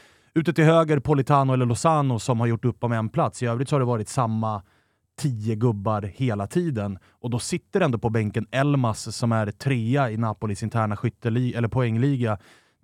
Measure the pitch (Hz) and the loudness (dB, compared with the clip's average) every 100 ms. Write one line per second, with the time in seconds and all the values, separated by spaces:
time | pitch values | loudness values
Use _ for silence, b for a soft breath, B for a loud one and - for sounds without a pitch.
0 | b b b 165 160 165 156 165 156 147 | b b b -4 0 4 6 6 4 2
1 | 143 143 131 143 135 127 123 117 165 156 | 2 0 4 2 4 2 0 2 2 2
2 | 139 117 - 117 117 117 123 - 120 113 | 2 0 -2 0 0 0 -2 -2 -2 -2
3 | 110 - 127 - 120 117 135 147 123 117 | -2 -2 -4 -4 -4 -4 -2 0 0 -2
4 | 104 - 117 110 110 107 - _ _ _ | -4 -2 -2 -2 -4 -6 -10 _ _ _
5 | _ - 147 113 107 107 123 104 101 107 | _ -6 -4 -4 -4 0 0 0 -2 -4
6 | 95 - 131 101 98 175 170 120 101 95 | -6 -4 -4 -2 -4 -2 -2 -2 -4 -8
7 | b b 120 117 - 180 - 202 165 117 | b b 2 2 2 -6 -2 2 2 2
8 | 120 113 107 110 - 131 143 143 120 104 | 0 0 0 -2 -2 0 2 2 0 -2
9 | - - 120 113 107 - 135 131 113 143 | -8 -2 0 0 0 -4 -2 -2 0 0
10 | 131 107 117 104 107 98 107 120 107 104 | 0 -2 -2 -2 -6 -4 -4 0 -2 -2
11 | 120 - 117 113 127 110 117 131 120 113 | -4 -4 -2 0 0 0 2 2 2 0
12 | 135 135 117 104 b b b b | 0 0 -2 -4 b b b b